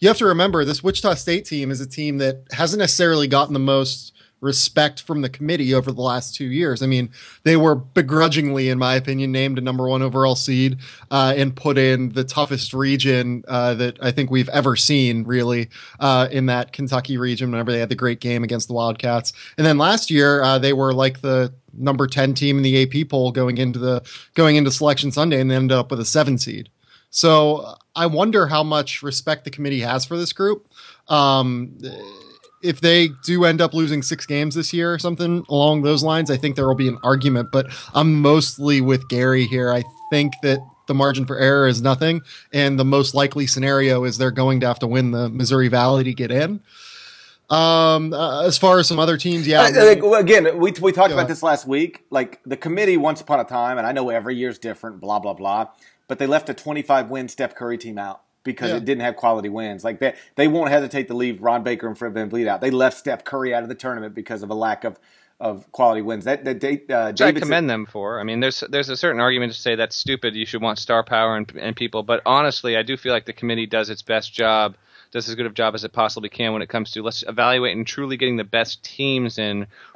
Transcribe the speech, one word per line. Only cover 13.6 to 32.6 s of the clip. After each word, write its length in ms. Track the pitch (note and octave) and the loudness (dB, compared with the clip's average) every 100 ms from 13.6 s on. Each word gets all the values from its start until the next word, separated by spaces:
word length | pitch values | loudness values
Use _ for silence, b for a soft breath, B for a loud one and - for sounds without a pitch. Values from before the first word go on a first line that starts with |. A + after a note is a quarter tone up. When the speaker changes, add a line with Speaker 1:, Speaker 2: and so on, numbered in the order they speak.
| B2 | -2
Speaker 1:
that 220 | A#2 B2 - | -2 -4 -4
I 80 | B2+ | -4
think 200 | C3+ C3 | -2 0
we've 200 | C3 B2+ | 0 0
ever 260 | C#3+ C3+ A#2 | 0 2 2
seen, 480 | - C#3+ B2+ A2+ | 2 2 2 0
really, 460 | A2+ B2 A#2+ A#2+ A2+ B B B | -2 -2 0 -2 -4 B B B
uh, 280 | C#3 B2+ B2+ | 2 4 2
in 160 | C#3 C3 | 0 0
that 280 | B2 B2 | 0 -4
Kentucky 420 | - C3+ C3 B2 B2+ | -8 -4 -4 -4 -4
region 340 | B2 A#2+ B2+ | -4 -4 -4
whenever 220 | A#2 A#2 | -4 -2
they 80 | A#2 | -2
had 80 | A2+ | -2
the 60 | |
great 260 | A#2+ B2+ A#2+ | -2 -2 -2
game 240 | B2 A#2+ | -4 -4
against 240 | A#2 A#2+ A2+ | -2 -6 -6
the 60 | |
Wildcats. 580 | A#2+ A#2 A2+ B2 A#2+ - - B - | -4 -4 -4 -2 -2 -4 -12 B 0
And 100 | D#3 | 2
then 120 | D3 | 4
last 320 | E3 A3 - | 4 2 2
year, 320 | D3+ C#3+ C#3+ | 4 4 4
uh, 160 | C3 C3+ | 4 2
they 160 | C#3 | 2
were, 180 | C3+ C3+ | 2 0
like, 300 | C3 C3 C3 | 2 0 0
the 320 | C#3 C3 B2 - _ | -2 0 0 -6 _
number 340 | - C#3 C3+ C3+ | -6 -2 0 0
ten 280 | C#3 C3+ | 2 0
team 240 | B2+ C#3+ C#3 | 2 0 2
in 40 | |
the 140 | C3+ C3 | 4 4
A 100 | C3 | 2
P 200 | C#3+ D#3 | 0 -2
poll 260 | C#3 B2+ | 0 0
going 240 | B2+ B2+ B2 | 0 -2 0
into 220 | C3 A#2+ | -2 -2
the, 240 | B2+ B2 - B B | -2 -2 -6 B B
going 220 | - D#3+ D3 | 4 6 6
into 140 | C#3 | 4
Selection 400 | C3 D3 C3 C#3+ | 2 2 2 0
Sunday, 300 | C#3 E3 C#3 | 0 2 2
and 100 | C3 | 2
they 60 | C3 | 2
ended 200 | C3 C3 | 2 2
up 140 | A#2+ | 0
with 80 | B2+ | -4
a 60 | |
seven 320 | A2 D#3 D3+ B2+ | 0 0 2 0
seed. 320 | - G#2 G#2+ _ b b b | -4 -10 -14 _ b b b
So 680 | - E3 D#3 D3+ D3+ - - _ - | 0 4 6 4 0 -6 -18 _ -2
I 80 | |
wonder 440 | E3+ D3+ G#3+ A3 D#3 | -2 2 2 2 2
how 140 | D3+ | 2
much 400 | D#3 D3+ C#3+ - | 0 -2 -2 -8
respect 420 | C#3+ C3 - D#3 | -8 -6 -4 -6
the 60 | C#3+ | -6
committee 300 | C#3 C#3+ C3+ | -8 -6 -4
has 240 | A#2 C3 | -2 -4
for 140 | C3 E3+ | -4 -6
this 160 | E3+ | -6
group. 340 | - G3 G#3 _ B B B - | -2 -2 -2 _ B B B -2
Um, 720 | D3+ C#3 C3+ B2+ B2 B2+ C3+ C3 B2+ G2+ G2 - - - _ | 2 4 4 0 -4 -8 -12 -16 -16 -18 -20 -20 -20 -20 _